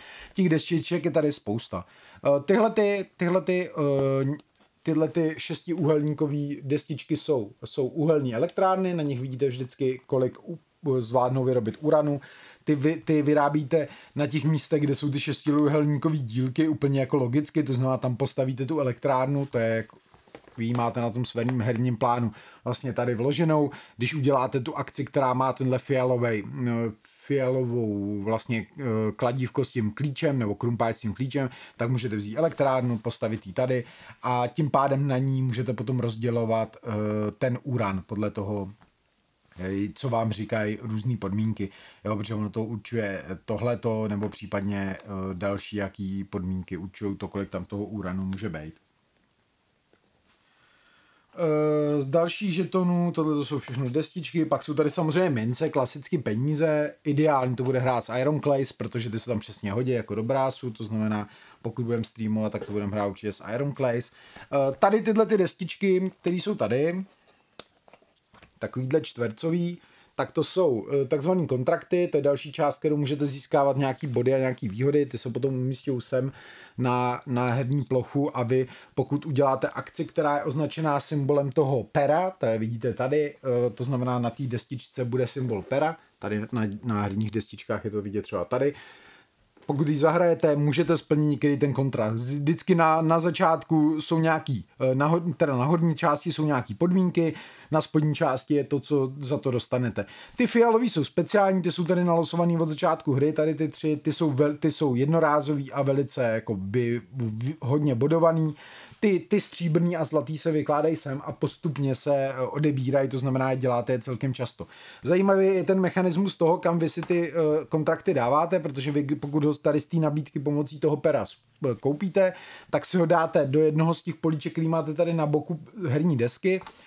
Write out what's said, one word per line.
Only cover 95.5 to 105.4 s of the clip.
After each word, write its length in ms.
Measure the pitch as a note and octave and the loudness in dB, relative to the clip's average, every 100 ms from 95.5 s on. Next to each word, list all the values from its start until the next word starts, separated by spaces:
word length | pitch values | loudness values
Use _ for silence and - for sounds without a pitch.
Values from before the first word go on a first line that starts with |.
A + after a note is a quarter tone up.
| B2+ | 2
na 80 | |
horní 300 | C3 E3+ E3+ | 2 4 2
části 380 | D3 E3 D3 - | 2 2 2 -2
jsou 140 | D3+ D3+ | -2 0
nějaký 280 | C#3 A#2 | 0 -2
podmínky, 600 | G2+ E3+ F3+ F3+ E3+ E3 D#3+ - - - | -2 2 4 2 2 0 -2 -12 -20 -2
na 100 | D#3 | 0
spodní 340 | D3 D#3 D3+ | 2 2 2
části 400 | C#3+ D#3+ C3 - | 2 0 0 0
je 100 | D3 | 0
to, 160 | C3+ C#3+ | 2 -2
co 320 | - D3 C3 C3+ | 0 0 0 -4
za 180 | C3+ C#3+ | -4 -2
to 120 | C#3+ | 0
dostanete. 560 | B2 - B2+ B2 - G2+ - - - | -2 0 -2 -2 -2 -8 -10 -20 -2
Ty 100 | B3 | 2
fialový 420 | A#3+ A#3 A3 A#3+ | 4 6 6 2
jsou 160 | E3 | 0
speciální, 580 | C#3 - E3+ G#3 G3 F#3+ | 0 0 2 4 4 2
ty 100 | F3+ | 0
jsou 120 | D#3+ | -2
tady 200 | E3 F3+ | 0 2
nalosovaný 540 | F3+ E3+ D#3+ E3+ E3+ E3+ | 4 2 2 2 2 2
od 100 | E3 | 0
začátku 440 | D#3 F3 D#3+ - | 0 0 0 0
hry, 200 | C3+ D3 | 2 2
tady 220 | D#3 D#3 | 2 0
ty 140 | D3 D#3 | 0 -2
tři, 280 | - D#3+ D3+ | -2 -2 0
ty 160 | D#3 | 0
jsou 200 | C#3+ E3 | 0 0
vel-, 240 | C3 D3 D3 | 2 2 2
ty 140 | D#3+ | 0
jsou 220 | C#3+ D3+ | 0 0
jednorázový 800 | B2 C3+ E3 D#3+ D3 | 2 2 4 4 2